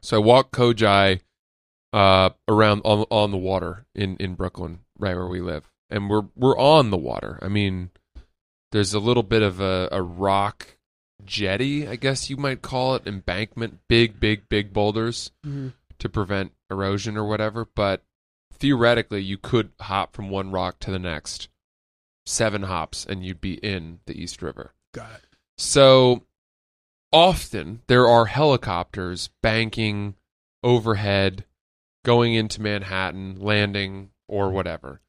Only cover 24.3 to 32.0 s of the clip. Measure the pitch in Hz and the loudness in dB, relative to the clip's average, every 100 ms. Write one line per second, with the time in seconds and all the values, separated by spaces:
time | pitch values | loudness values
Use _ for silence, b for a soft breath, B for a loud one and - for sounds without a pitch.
24.3 | - 82 - - _ _ - 117 - _ | -12 -12 -12 -18 _ _ -20 -20 -20 _
25.3 | _ _ - - 143 135 131 127 123 _ | _ _ -10 0 6 8 8 6 2 _
26.3 | _ _ _ _ _ _ _ _ 156 175 | _ _ _ _ _ _ _ _ 6 6
27.3 | 165 - 107 78 117 - 123 120 117 110 | 4 -4 -8 -8 -12 2 6 8 6 4
28.3 | 131 151 131 - 87 87 - 92 90 - | 2 2 2 0 -6 -6 -8 -8 -8 -12
29.3 | _ 117 110 113 110 110 104 101 101 _ | _ -2 0 -2 -2 -4 -4 -8 -10 _
30.3 | _ _ _ 123 120 110 104 104 101 98 | _ _ _ 2 2 2 0 2 2 0
31.3 | 95 - _ _ _ _ _ | -2 -16 _ _ _ _ _